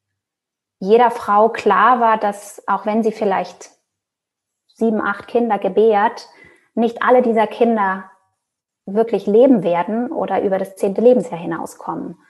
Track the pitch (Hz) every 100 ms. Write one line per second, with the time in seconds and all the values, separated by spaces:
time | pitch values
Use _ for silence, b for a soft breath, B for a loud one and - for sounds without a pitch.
0 | _ _ _ _ _ _ _ - 190 226
1 | 240 - - 208 220 226 - - 220 247
2 | 226 220 208 202 - - - 196 214 220
3 | 214 214 202 185 180 - - _ _ _
4 | _ _ _ _ _ _ _ - 226 214
5 | 196 202 - 254 233 202 196 185 220 202
6 | 220 233 - b b b b - 233 233
7 | 220 247 233 226 208 - 233 226 196 190
8 | - _ _ _ _ _ _ _ - 196
9 | 226 196 202 208 269 233 170 170 170 220
10 | 247 254 190 190 202 190 190 - 202 190
11 | 233 247 175 170 175 165 - - - 165
12 | 185 175 b